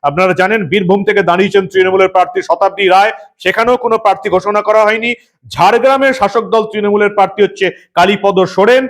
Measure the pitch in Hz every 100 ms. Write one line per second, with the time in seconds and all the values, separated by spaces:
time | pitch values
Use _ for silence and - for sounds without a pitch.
0 | 143 147 190 180 185 226 175 190 180 202
1 | 202 208 175 175 196 202 190 185 185 190
2 | 190 185 175 190 - 170 190 196 196 185
3 | 208 214 - _ 180 185 233 240 240 226
4 | 220 190 208 185 196 208 202 214 214 220
5 | 233 233 _ _ 117 - 180 226 262 269
6 | 269 262 202 240 196 220 214 214 208 202
7 | 208 208 190 - 196 - 185 - _ -
8 | 180 202 196 185 185 - 208 254 262